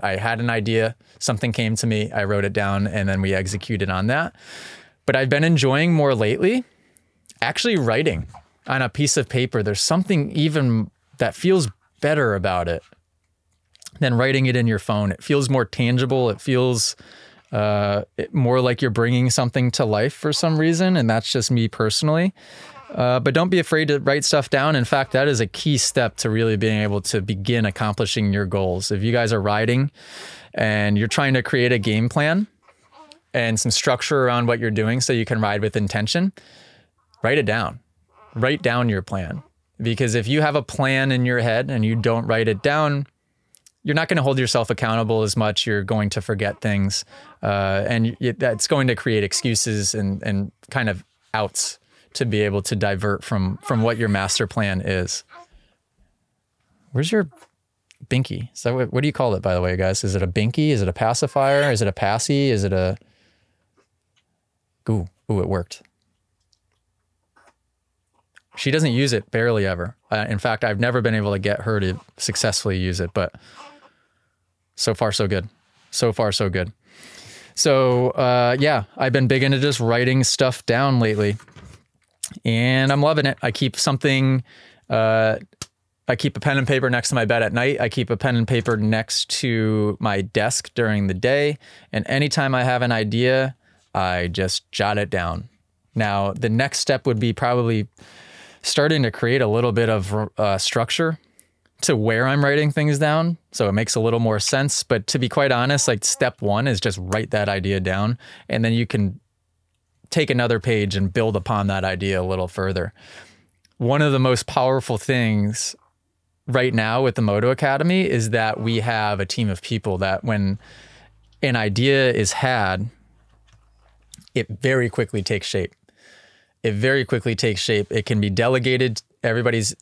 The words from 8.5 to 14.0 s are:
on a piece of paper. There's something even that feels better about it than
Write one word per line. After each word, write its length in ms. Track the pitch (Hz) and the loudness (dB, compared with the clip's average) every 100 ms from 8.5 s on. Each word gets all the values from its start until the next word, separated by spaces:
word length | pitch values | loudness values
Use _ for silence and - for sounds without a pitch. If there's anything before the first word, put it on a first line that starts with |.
| _ - | _ -4
on 160 | 131 | -2
a 80 | 123 | -2
piece 280 | - 147 151 | -2 0 0
of 120 | 123 | 0
paper. 320 | 127 127 113 | -2 -2 0
There's 180 | 104 98 | -2 -2
something 520 | - 165 185 170 143 | 0 0 2 0 0
even 580 | 156 156 151 127 113 101 _ _ - | 0 0 2 2 2 -2 _ _ -4
that 160 | - - | -4 0
feels 320 | 180 190 120 - _ - | 2 2 0 -6 _ -4
better 320 | 147 151 120 | -2 0 0
about 340 | 98 95 90 85 | 0 0 -2 -2
it 140 | 82 _ _ _ _ _ _ _ _ _ _ - | -4 _ _ _ _ _ _ _ _ _ _ -14
than 160 | - | -2